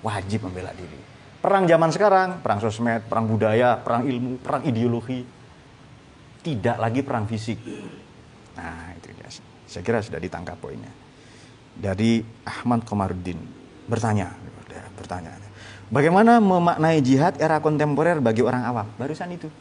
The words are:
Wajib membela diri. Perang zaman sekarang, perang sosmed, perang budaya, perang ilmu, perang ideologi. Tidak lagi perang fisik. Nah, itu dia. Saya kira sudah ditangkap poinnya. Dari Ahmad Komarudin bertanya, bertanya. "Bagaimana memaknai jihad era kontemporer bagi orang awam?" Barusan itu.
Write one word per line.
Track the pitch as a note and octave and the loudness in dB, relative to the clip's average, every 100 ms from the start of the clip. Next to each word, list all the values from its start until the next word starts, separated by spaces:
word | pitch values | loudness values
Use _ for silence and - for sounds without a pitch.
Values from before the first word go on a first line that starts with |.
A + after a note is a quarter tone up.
| A2+ | -4
Wajib | G#2 F#2+ G#2+ F#2 | -6 -4 -6 -6
membela | F#2 F2+ | -10 -12
diri. | - E2+ C#2+ - - - - | -12 -16 -18 -20 -20 -20 -4
Perang | - G3 F3+ | 2 4 6
zaman | E3 E3 | 6 4
sekarang, | D#3+ G#3 F#3+ F#3 F3+ - | 4 4 6 4 -2 -2
perang | G#2 | 0
sosmed, | A2 A2 A#2 A2+ A2 | 0 0 0 0 -2
perang | G#2+ A2+ | -2 0
budaya, | A2 A2 A2 B2 A2 | 2 4 4 4 2
perang | - A#2+ C3+ | 0 -2 0
ilmu, | B2 B2+ B2+ | -2 -4 -6
perang | - C#3 D3 | -4 -4 0
ideologi. | A2+ A#2+ A#2 A2+ B2+ B2 - - - - - - - - - - - E3+ | 0 0 0 -4 -8 -8 -18 -20 -20 -20 -20 -20 -20 -20 -20 -20 -10 -6
Tidak | B2 A#2 - | -2 -2 -2
lagi | A2+ A#2+ | -2 -2
perang | C#3 A#2+ G#2+ | -2 -4 -4
fisik. | A2 A2 G#2+ - - - - - - - - - | -6 -6 -8 -10 -14 -16 -18 -20 -20 -20 -20 -20
Nah, | - E2+ E2+ E2+ | -16 -14 -12 -16
itu | E2+ - - | -18 -20 -20
dia. | - - - - - | -20 -20 -20 -20 -16
Saya | - | -8
kira | F2+ A#2 | -2 -2
sudah | A2 - | -2 -8
ditangkap | F2+ E2+ E2+ F2+ | -8 -8 -10 -12
poinnya. | C2+ A#1 A1 - - - - - - - - | -12 -14 -16 -20 -20 -20 -20 -20 -20 -20 -20
Dari | - G2+ F#2+ A2+ A2+ A2+ - - | -8 -6 0 2 2 -2 -14 -12
Ahmad | - A#2+ A#2+ A#2 | -6 -2 -2 0
Komarudin | G#2 F#2+ F2+ F2+ E2+ - - - - - | -2 -2 -4 -6 -10 -12 -18 -20 -20 -6
bertanya, | A2+ A2+ G#2 E2+ - - - - - - | -2 0 0 -2 -10 -18 -18 -18 -18 -18
bertanya. | - - F2+ E2 - - - - - - | -18 -12 -12 -12 -16 -20 -20 -20 -20 -2
"Bagaimana | A#2+ D3+ F#3 A3+ A#3+ | 2 4 6 8 8
memaknai | G3+ F#3 E3+ D#3 D#3+ D#3+ | 6 4 4 4 4 4
jihad | B2+ C3+ E3+ E3 | 6 6 4 2
era | D#3 D#3 | 0 2
kontemporer | D3+ D3+ D3+ C#3+ D#3+ E3 | 2 2 2 2 2 4
bagi | A#2 A2+ C3+ | 2 4 2
orang | B2+ | 2
awam?" | A#2 A#2+ G#2+ | -2 -4 -6
Barusan | - C3 D#3 F3+ | -6 -8 -6 -10
itu. | F3 D#3 D3+ | -10 -12 -14